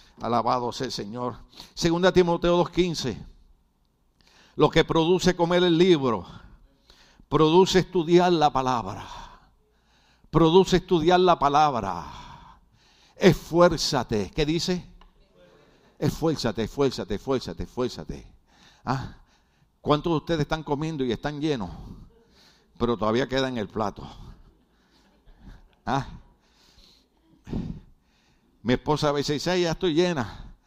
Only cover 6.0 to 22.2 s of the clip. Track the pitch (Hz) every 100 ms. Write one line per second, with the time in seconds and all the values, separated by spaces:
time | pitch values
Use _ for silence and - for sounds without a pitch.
6 | 131 104 90 - - - _ _ _ -
7 | _ _ - 151 156 175 185 190 180 185
8 | 160 175 180 170 147 135 131 123 98 95
9 | - - - - _ _ _ _ _ _
10 | _ _ _ 156 160 185 180 180 - 175
11 | 160 180 185 165 139 143 151 120 98 85
12 | 73 - - - - - _ _ _ _
13 | _ - 190 151 - 165 175 156 - 131
14 | 113 107 90 - 151 160 - 180 - -
15 | - _ _ _ - _ _ _ _ -
16 | 156 - 160 147 117 104 104 - 135 -
17 | 95 101 131 131 - 85 90 - 123 -
18 | 78 69 - _ _ _ - _ - 131
19 | - - _ _ _ _ _ _ - 147
20 | 175 156 - 165 143 160 147 143 156 156
21 | 127 104 147 147 156 135 90 85 - -
22 | - _